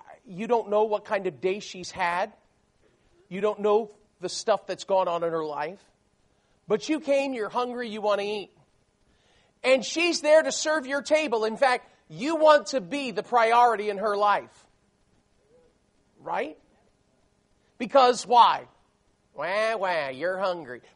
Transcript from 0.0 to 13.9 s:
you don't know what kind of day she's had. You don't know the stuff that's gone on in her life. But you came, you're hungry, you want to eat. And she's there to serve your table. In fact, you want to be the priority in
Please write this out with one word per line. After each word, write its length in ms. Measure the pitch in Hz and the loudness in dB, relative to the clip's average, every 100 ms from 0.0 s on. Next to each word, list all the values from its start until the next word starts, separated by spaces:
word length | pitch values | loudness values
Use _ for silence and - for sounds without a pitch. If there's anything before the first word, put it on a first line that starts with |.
| - - - | -14 -20 -18
you 200 | 180 220 | -12 -2
don't 220 | 233 202 | 0 2
know 160 | 208 | 2
what 220 | 220 208 202 | 2 0 -2
kind 200 | 202 190 | -2 -2
of 140 | 135 | -4
day 200 | 185 202 | -4 -4
she's 300 | - 190 175 | -6 -14 -14
had. 420 | - 175 175 214 - _ _ _ _ _ _ _ _ _ | -4 -2 -2 -4 -8 _ _ _ _ _ _ _ _ _
You 120 | 185 | -4
don't 200 | 214 208 | -4 0
know 300 | 208 208 220 - _ _ | 2 2 0 -10 _ _
the 80 | 175 | -10
stuff 380 | - - 196 - | -8 -2 -2 -2
that's 180 | 180 | -10
gone 240 | - 190 180 | -2 0 0
on 160 | 170 | -2
in 60 | 170 | -2
her 140 | 165 | -4
life. 360 | 156 143 151 196 _ _ _ _ _ _ _ _ - | -6 -6 -8 -10 _ _ _ _ _ _ _ _ -4
But 200 | 214 247 | -4 0
you 120 | 311 | -4
came, 320 | 311 277 277 | 0 0 0
you're 160 | 254 247 | -4 -4
hungry, 400 | 240 247 240 240 | -4 -4 -6 -8
you 140 | 214 | -4
want 180 | 208 202 | -2 0
to 60 | 202 | -2
eat. 240 | 208 180 _ _ _ _ _ _ _ _ _ _ _ | -6 -10 _ _ _ _ _ _ _ _ _ _ _
And 200 | 254 262 | 2 2
she's 380 | 202 320 339 330 | 0 -2 0 0
there 220 | 294 311 | 4 4
to 100 | 269 | 4
serve 340 | - 311 311 254 | -2 -2 -2 -2
your 140 | 285 | -6
table. 460 | 277 302 302 226 220 | 0 0 0 -2 -2
In 100 | 220 | 0
fact, 340 | 262 247 - _ _ | 0 0 -4 _ _
you 280 | 160 269 320 | -8 -4 2
want 320 | 311 294 - | 6 6 4
to 140 | 269 | -4
be 280 | 170 285 262 | -4 -6 -6
the 120 | 190 | -6
priority 680 | - 240 226 233 240 214 | 0 2 4 6 6 4
in 80 | 208 | -2